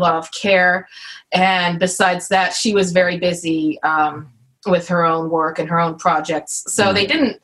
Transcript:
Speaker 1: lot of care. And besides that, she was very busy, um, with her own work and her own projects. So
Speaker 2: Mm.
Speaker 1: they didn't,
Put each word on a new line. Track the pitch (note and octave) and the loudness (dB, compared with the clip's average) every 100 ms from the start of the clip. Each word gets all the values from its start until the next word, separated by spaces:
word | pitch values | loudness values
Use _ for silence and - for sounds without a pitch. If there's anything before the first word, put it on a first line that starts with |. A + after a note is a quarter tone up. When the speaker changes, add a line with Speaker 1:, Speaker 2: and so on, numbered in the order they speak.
| F3 | 0
Speaker 1:
lot | E3 | 0
of | E3 | -4
care. | - G3+ F#3+ F3+ F#3 F#3 - - - _ | -6 0 2 4 0 -4 -18 -20 -20 _
And | F3+ F#3 F#3 F3 E3+ | 0 2 2 0 0
besides | F#3 F#3 F#3+ F3+ - | -2 2 0 0 0
that, | F#3+ F3+ - | 0 0 -2
she | A3+ | 0
was | G3+ F#3 | 2 2
very | F3+ F3+ F3+ | 2 2 0
busy, | F3+ E3+ E3 D#3+ D#3 D3 | -2 -2 -2 -2 -2 -2
um, | D#3 D#3 D3+ D3+ D3+ _ _ _ | -2 0 0 -4 -14 _ _ _
with | G#3 F3 - | 0 0 0
her | F3 | 0
own | E3 E3 D#3+ | 2 0 0
work | D#3+ D#3+ D#3+ | 0 0 -2
and | D#3+ | -2
her | E3+ | 0
own | E3+ D#3+ F3+ | 0 0 0
projects. | D#3 D#3 D#3 - - - | 0 0 -4 -6 -10 -6
So | - | 0
Speaker 2:
Mm. | G3 | 2
Speaker 1:
they | G3 G3 | 2 0
didn't, | D#4 B3 - | 2 0 -2